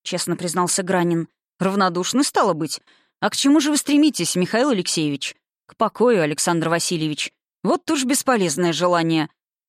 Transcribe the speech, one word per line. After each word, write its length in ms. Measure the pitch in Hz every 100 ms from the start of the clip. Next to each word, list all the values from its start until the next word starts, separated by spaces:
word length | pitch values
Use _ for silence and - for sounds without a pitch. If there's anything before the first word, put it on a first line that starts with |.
честно 320 | - 175 - 170
признался 460 | 175 170 339 -
Гранин. 460 | 185 185 170 165 160 _ _ -
"Равнодушны, 640 | 185 202 185 175 180 254
стало 300 | - 427 226
быть? 280 | 160 156 - _ _ _ -
А 100 | 202
к 60 | -
чему 240 | 277 311
же 100 | 285
вы 80 | 294
стремитесь, 580 | - 285 302 - 165 180
Михаил 340 | 175 220 285
Алексеевич?" 680 | 202 - 170 151 143 - - _ _ _
"К 100 | -
покою, 460 | 220 - 240 208
Александр 460 | 151 151 - 233 165
Васильевич. 640 | 170 - 170 156 151 - _ _ _
Вот 260 | 196 339 -
уж 140 | 311 254
бесполезное 680 | 285 - 233 175 147 175
желание". 560 | 151 180 175 165 160 147 _ _ _